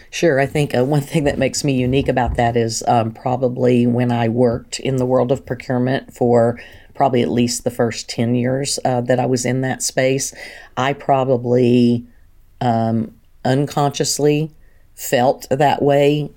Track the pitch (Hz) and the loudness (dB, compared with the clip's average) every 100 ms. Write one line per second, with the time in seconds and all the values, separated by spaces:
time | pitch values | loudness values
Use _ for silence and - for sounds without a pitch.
0 | - - 170 135 127 156 147 120 127 151 | -16 -2 2 2 0 0 0 0 0 0
1 | 135 165 143 - 131 - 151 131 123 135 | 0 0 0 0 -2 -2 -2 0 0 0
2 | 135 131 117 - 117 120 113 110 - 120 | 0 0 0 0 0 0 -2 -2 0 0
3 | 110 110 127 127 131 123 123 123 120 120 | 0 -4 -4 -2 -2 0 2 2 2 2
4 | 123 120 113 120 123 120 - - 131 131 | 0 0 0 2 0 0 -6 -8 -4 -2
5 | 127 127 123 131 - 127 - 123 127 135 | 0 0 0 -2 -4 -10 -4 -2 0 -2
6 | - - 123 117 117 120 - - - - | -6 -2 2 4 2 -2 -10 -20 -12 -2
7 | 139 123 117 120 120 120 - - 117 - | 0 2 0 0 0 -2 -6 -2 -2 -4
8 | - - 117 123 120 131 143 - 127 123 | -8 -4 -2 0 -2 -4 -4 -4 -2 -2
9 | 123 127 127 127 127 127 131 123 - - | 0 0 0 0 -2 -2 -4 -4 -6 -2
10 | 131 135 - - - - - - 131 143 | 0 0 -4 -10 -18 -20 -10 -4 -2 -2
11 | - 139 131 123 123 123 123 123 120 120 | 0 0 2 0 2 2 4 4 4 2
12 | 120 - - - _ - 123 113 113 113 | -4 -18 -20 -20 _ -4 -2 0 0 -2
13 | - - _ - - 131 143 - 143 - | -4 -10 _ -6 -2 0 0 -2 -2 -2
14 | 147 - 147 147 156 - - - _ - | -4 0 0 0 -2 -10 -20 -20 _ -16
15 | - 131 127 - - 139 143 - 143 143 | -2 2 2 0 -2 0 2 2 2 4
16 | 143 147 143 | 4 2 -2